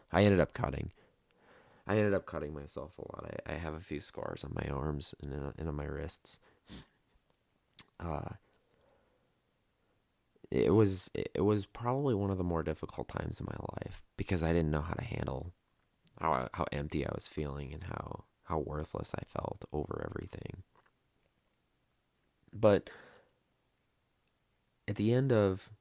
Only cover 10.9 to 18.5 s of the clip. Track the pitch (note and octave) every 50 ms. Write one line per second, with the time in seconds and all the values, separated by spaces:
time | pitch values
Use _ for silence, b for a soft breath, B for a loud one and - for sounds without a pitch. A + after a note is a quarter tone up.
10.9 | F#2+ F#2+ - - - - - - - - F#2+ G#2 G#2+ G#2 G2+ - - - A2+ A#2+
11.9 | B2+ C#3 D3 C#3 A#2 G2 G2+ G2 G2 F#2 F2+ F2 E2+ E2 D2+ D#2 D#2 - - -
12.9 | - - B1+ - - - - - - - - - G1+ - - - - - - -
13.9 | - - - _ - - G2+ - F#2+ E2 D#2+ D#2+ E2+ E2+ D#2+ D2+ D2+ D2+ D#2 E2
14.9 | D#2+ - - - - - - - C2+ C2+ - F2 - _ _ _ _ _ _ _
15.9 | _ _ _ - _ - - E2 D2 B1+ B1+ - - - D2+ - - C#2+ D2 D#2
16.9 | - D#2 C2+ - - - - - - - D2+ C#2+ C#2 C#2+ C#2+ C2+ D2+ D#2 F2 F2
17.9 | - - - - - - - _ _ _ - -